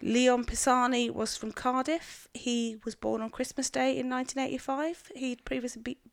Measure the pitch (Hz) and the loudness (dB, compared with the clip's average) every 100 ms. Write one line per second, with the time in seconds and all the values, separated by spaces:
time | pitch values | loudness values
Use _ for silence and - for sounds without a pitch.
0 | - 233 254 247 233 233 269 254 247 247 | 2 6 6 6 2 0 4 4 4 2
1 | 240 - 220 - 220 - 254 254 262 330 | 0 0 -4 -4 -8 -4 0 0 2 -2
2 | - - - - - 240 233 220 226 - | -4 -16 -18 -8 -2 0 0 -4 -8 -6
3 | 220 220 226 - 254 - 262 262 262 262 | -2 -2 -4 -4 -4 -4 -2 0 2 2
4 | 254 254 262 269 262 262 - 269 311 349 | 0 -2 -4 -2 -2 -2 -2 -2 -2 -4
5 | - 254 254 247 - 262 240 233 240 254 | -10 -6 -4 -4 -4 -4 -4 -6 -10 -10
6 | - | -14